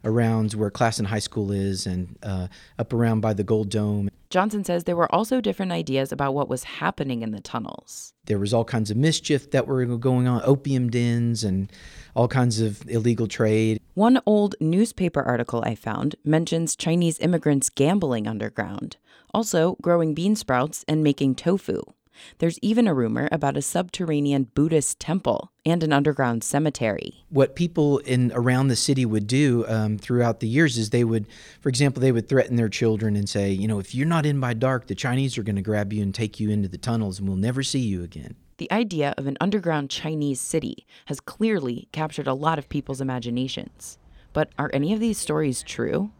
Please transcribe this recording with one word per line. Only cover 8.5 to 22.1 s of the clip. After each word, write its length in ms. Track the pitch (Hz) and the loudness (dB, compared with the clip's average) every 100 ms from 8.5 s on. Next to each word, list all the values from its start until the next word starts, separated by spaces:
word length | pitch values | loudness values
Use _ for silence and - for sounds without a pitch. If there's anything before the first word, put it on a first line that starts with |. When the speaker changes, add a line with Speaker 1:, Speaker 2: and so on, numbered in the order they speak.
Speaker 1:
all 120 | 117 | 0
kinds 240 | 113 113 107 | 2 -2 0
of 80 | 107 | 2
mischief 540 | 156 151 - 143 - | 2 0 0 -2 2
that 160 | 135 - | -2 0
were 180 | 131 | -2
going 420 | 123 120 127 127 127 | 0 0 2 2 2
on, 140 | 120 | 2
opium 460 | 127 139 143 131 123 | 4 2 2 0 0
dens 540 | 120 120 117 117 113 | 0 2 2 0 0
and 280 | 107 95 98 - - - - | 0 -2 -4 -10 -20 -20 -6
all 120 | - 120 | 0 2
kinds 320 | 135 123 110 | 2 2 2
of 300 | 110 101 - | -2 -2 -4
illegal 380 | 117 113 113 110 | 0 0 0 -2
trade. 520 | - 110 107 110 104 _ | 0 2 4 2 0 _
Speaker 2:
One 260 | - 220 254 | 2 4 6
old 300 | - 214 208 - | 4 2 2 0
newspaper 640 | 156 180 226 - 180 - | 2 2 2 0 0 0
article 400 | - 123 117 117 | 0 0 0 -2
I 120 | 113 | -2
found 400 | 113 - 104 139 - | -4 -6 -2 -4 -4
mentions 500 | 147 156 165 165 165 | 0 2 2 -2 -2
Chinese 440 | - 165 170 170 160 | -2 0 2 2 0
immigrants 500 | 165 170 151 139 - | 0 2 2 2 0
gambling 580 | - 143 202 156 117 107 | 2 2 2 0 -2 -2
underground, 680 | 107 107 - 101 101 - - _ - _ | -4 -4 -6 -6 -8 -10 -14 _ -20 _
also 440 | 214 226 175 165 - | -4 0 2 2 0
growing 320 | 175 170 160 | 2 2 2
bean 220 | 151 185 | 0 0
sprouts 480 | 214 - 127 147 - - | 0 2 0 0 -4 -2
and 160 | 156 | 2
making 320 | 151 139 139 | 2 4 0
tofu. 460 | 127 170 190 - - - _ _ | 2 0 0 -2 -6 -6 _ _